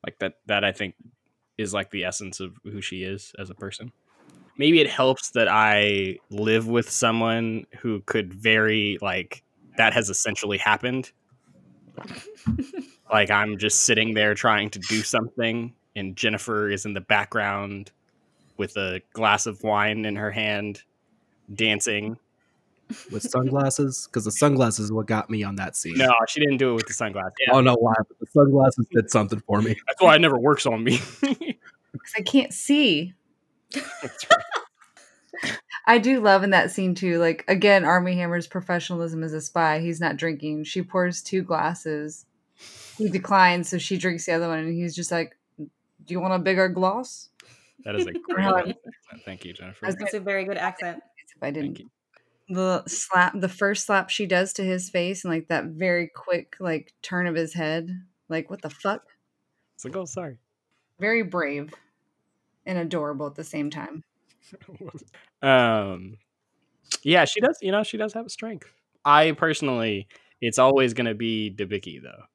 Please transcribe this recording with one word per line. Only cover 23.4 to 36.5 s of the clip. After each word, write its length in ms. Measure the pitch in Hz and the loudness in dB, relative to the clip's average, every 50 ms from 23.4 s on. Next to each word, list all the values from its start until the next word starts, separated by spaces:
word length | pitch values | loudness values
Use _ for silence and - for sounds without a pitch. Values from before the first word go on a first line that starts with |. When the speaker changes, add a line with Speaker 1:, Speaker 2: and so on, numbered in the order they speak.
| 127 131 135 139 139 135 - - 143 135 127 - - - | -2 0 0 0 0 0 0 -2 -4 -4 -6 -8 -12 -8
Speaker 3:
'Cause 140 | - 120 107 | -8 -6 -4
the 60 | 107 | -4
sunglasses 540 | - - 147 147 139 131 127 113 107 110 107 | -2 2 2 2 4 4 2 2 0 -2 -4
is 60 | 104 | -4
what 160 | 110 110 104 | -4 -4 -2
got 220 | 104 113 107 - - | -2 -2 -2 -2 -4
me 120 | 110 107 101 | -6 -4 -4
on 120 | 98 98 | -4 -6
that 220 | 98 95 87 - | -6 -8 -6 -6
scene. 200 | - - 82 85 | -8 -8 -4 0
Speaker 1:
No, 160 | 131 131 127 123 117 113 | 2 2 2 2 0 -2
she 140 | - - 151 | -2 0 0
didn't 160 | 151 143 139 | 2 2 2
do 140 | 127 131 127 | 2 2 2
it 20 | 120 | 2
with 140 | 113 107 | 0 -4
the 60 | - - | -4 -4
sunglasses. 380 | - 120 104 95 101 92 95 - - | -6 -6 -4 -4 -6 -6 -6 -4 -2
Yeah. 120 | 131 127 127 | 2 6 6
Speaker 3:
I 20 | |
don't 80 | 135 127 | 6 8
know 140 | 127 120 117 | 6 6 4
why, 140 | 117 113 110 | 4 4 2
but 220 | 113 107 _ - _ | 2 0 _ -8 _
the 60 | 113 | -16
sunglasses 580 | - - 151 143 139 135 139 131 131 - - 113 _ | 2 6 6 6 8 8 6 6 6 4 2 -4 _
did 180 | - 117 107 - | 2 0 0 4
something 300 | - 113 107 101 110 104 - | 2 2 2 2 -2 -6 -2
for 140 | - 104 104 | 0 0 2
me. 160 | 110 110 - - - | 2 2 0 -2 -2
Speaker 1:
That's 140 | - 135 - | -6 0 6
why 140 | 185 165 156 | 8 8 8
it 20 | 156 | 8
never 180 | 170 156 135 | 6 4 4
works 280 | 120 120 147 147 - - | 4 4 4 2 4 2
on 180 | 131 113 110 113 | 0 0 0 2
me. 140 | 123 120 | 2 2
<laughs> 240 | 123 - - - - | 0 -2 -6 -6 -4
Speaker 4:
'Cause 920 | - 277 262 - 339 330 - _ _ - _ _ _ _ - - - - - | -2 -2 -2 -2 -4 -10 -10 _ _ -20 _ _ _ _ -18 -16 -16 -8 -8
I 40 | 226 185 | -6 -4
can't 300 | - - 277 - - - | 2 2 2 2 2 -6
see. 600 | - - - 285 294 294 226 165 147 170 185 - _ _ _ _ _ _ _ _ _ _ _ | -8 0 2 4 4 4 4 2 2 -2 -6 -12 _ _ _ _ _ _ _ _ _ _ _
Speaker 1:
That's 540 | - 277 - - - - - - - - - - | -12 -10 -10 -10 -12 -12 -12 -12 -12 -12 4 4
right. 1300 | 659 - - - - - - _ _ _ _ _ _ - _ _ _ _ _ _ - 349 - - - - _ _ | 4 4 4 -8 -8 -10 -10 _ _ _ _ _ _ -20 _ _ _ _ _ _ -12 -8 -8 -8 -8 -8 _ _
Speaker 4:
<laughs> 160 | - - - | -16 0 4
I 120 | - 233 | 6 6
do 220 | 240 202 247 269 254 | 6 6 4 2 4
love 240 | 214 208 196 190 190 | 6 6 6 6 6
in 60 | |
that 220 | 202 | 6